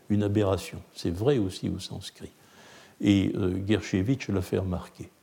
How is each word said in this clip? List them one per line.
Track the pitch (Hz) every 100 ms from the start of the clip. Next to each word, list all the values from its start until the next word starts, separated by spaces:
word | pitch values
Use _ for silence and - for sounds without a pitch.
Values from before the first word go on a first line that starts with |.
| -
une | 104
aberration. | 104 104 98 95 - 87 -
C'est | - 98
vrai | 85 120 135
aussi | 95 - 95
au | 90
sanskrit. | - 95 - - - _ _ - - - - _
Et, | 104 98 92 -
euh, | 95 95 98
Gershevitch | 101 - 98 98 131 -
l'a | 98
fait | 92 98
remarquer. | 95 90 - - - _